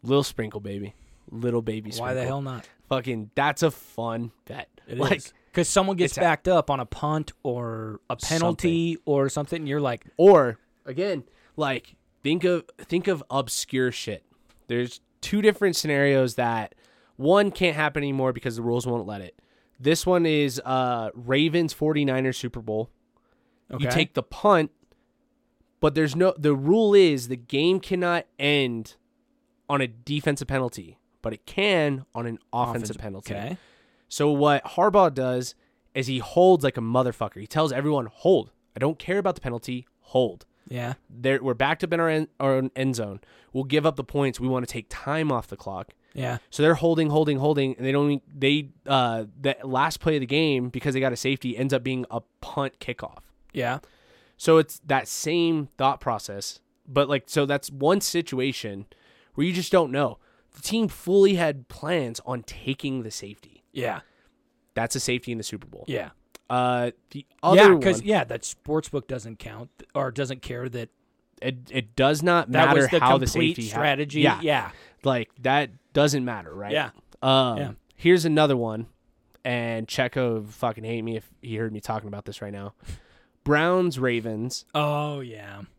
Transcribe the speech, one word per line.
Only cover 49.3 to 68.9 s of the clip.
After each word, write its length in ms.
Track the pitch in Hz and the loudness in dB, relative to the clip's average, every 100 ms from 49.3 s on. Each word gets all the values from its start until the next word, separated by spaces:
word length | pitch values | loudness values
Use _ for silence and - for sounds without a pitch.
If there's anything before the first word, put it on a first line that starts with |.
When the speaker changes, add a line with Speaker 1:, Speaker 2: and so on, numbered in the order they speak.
| 120 | -4
Speaker 1:
the 180 | 127 135 | -4 -2
last 360 | 135 131 151 - | -2 0 0 0
play 160 | 165 156 | -2 0
of 60 | |
the 40 | 127 | 0
game, 440 | 143 160 135 123 | 0 2 0 -2
because 240 | 123 147 | -4 -2
they 60 | 135 | 0
got 120 | 131 | 0
a 40 | 120 | 0
safety, 380 | 135 135 123 110 | -2 -2 -4 -4
ends 160 | 131 | 0
up 100 | 131 | 0
being 220 | 123 131 123 | -2 -6 -6
a 120 | 117 - _ | -10 -10 _
punt 380 | - - 135 _ | -10 -6 -6 _
kickoff. 400 | - 120 - - - _ _ | -12 -10 -12 -16 -20 _ _
Speaker 2:
Yeah. 260 | - 120 135 - _ _ _ _ _ | -6 -4 -4 -8 _ _ _ _ _
Speaker 1:
So 200 | - 160 | 4 6
it's 220 | 151 - 151 | 4 -6 -2
that 220 | 135 - | -2 -2
same 600 | - 156 170 170 160 143 - | -8 -4 0 0 0 -4 -2
thought 220 | 135 131 | -2 0
process, 580 | - 110 - 101 - - _ _ - | -4 -6 -6 -12 -12 -14 _ _ -4
but, 200 | 135 139 | 0 2
like, 140 | 143 - | 0 -2
so 180 | 156 143 | -2 0
that's 240 | 143 - | -2 -4
one 320 | 139 139 196 | -2 2 2
situation 840 | - 175 165 127 135 127 113 98 101 _ _ _ _ - | 0 -4 -4 -2 -2 -4 -10 -12 -14 _ _ _ _ -2
where 100 | 165 | -2
you 80 | |
just 180 | 180 165 | -2 2
don't 200 | 185 156 | 2 2
know. 260 | 135 135 - _ _ _ - | 0 -2 -4 _ _ _ -12
The 60 | |
team 260 | - 220 214 | -4 -2 -2
fully 480 | - - 196 196 190 | -4 2 6 6 4
had 320 | 165 143 120 | 0 -2 -12
plans 520 | - 147 175 127 113 - | -12 -4 -2 -2 -8 -8
on 180 | 127 | -8
taking 600 | - - - 135 143 131 | -8 -12 -8 -6 -4 -6
the 80 | 113 | -8
safety. 520 | - 101 104 - _ _ | -12 -14 -18 -20 _ _
Speaker 2:
Yeah. 280 | - 120 - - _ _ _ _ _ _ | -8 -6 -6 -12 _ _ _ _ _ _
Speaker 1:
That's 220 | - 117 135 | -6 -4 -4
a 40 | |
safety 320 | - 123 - | -4 -4 -4
in 60 | 117 | -8
the 60 | |
Super 240 | 107 104 - | -8 -12 -14
Bowl. 180 | - - | -18 -8
Speaker 2:
Yeah. 220 | - 202 _ _ - _ | -8 -8 _ _ -20 _
Speaker 1:
Uh, 420 | 123 123 123 120 - _ | -2 0 0 -2 -6 _
the 140 | 139 - _ | -18 -18 _
Speaker 2:
Yeah, 60 | 165 | 6
Speaker 1:
other 260 | 190 202 175 | 8 10 8
Speaker 2:
'cause, 180 | 190 175 | 4 0
Speaker 1:
one 60 | 196 | 2
Speaker 2:
yeah, 160 | 208 | 0
that 180 | 120 120 | 0 -6
sportsbook 640 | - - - 156 - | -10 -12 -4 -4 -2